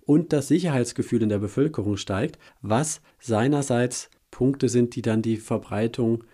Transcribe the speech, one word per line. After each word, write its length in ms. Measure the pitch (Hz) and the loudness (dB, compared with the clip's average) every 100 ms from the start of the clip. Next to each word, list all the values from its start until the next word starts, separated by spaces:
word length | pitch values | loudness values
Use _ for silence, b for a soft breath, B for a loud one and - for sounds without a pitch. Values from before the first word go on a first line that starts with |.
und 300 | - 151 165 | 2 2 4
das 140 | 151 131 | 0 2
Sicherheitsgefühl 760 | 165 175 135 120 - 117 120 | 0 2 0 -2 -2 -2 0
in 80 | 110 | 2
der 100 | 104 | 0
Bevölkerung 560 | 101 - 151 156 101 101 | -2 0 0 0 -4 -2
steigt, 420 | - 95 147 - b b | -4 -4 -4 -6 b b
was 380 | 95 110 156 - b b | -2 0 0 -6 b b
seinerseits 920 | - 107 123 147 135 120 123 - - _ _ | -2 0 2 0 0 0 0 -4 -12 _ _
Punkte 380 | - 127 135 131 | 0 0 2 2
sind, 260 | 120 120 | 2 2
die 80 | 123 | 0
dann 200 | 113 110 | 0 0
die 160 | 113 110 | 0 -2
Verbreitung 840 | - 110 - 104 113 117 117 117 B | -2 -4 -4 -2 -2 0 0 0 B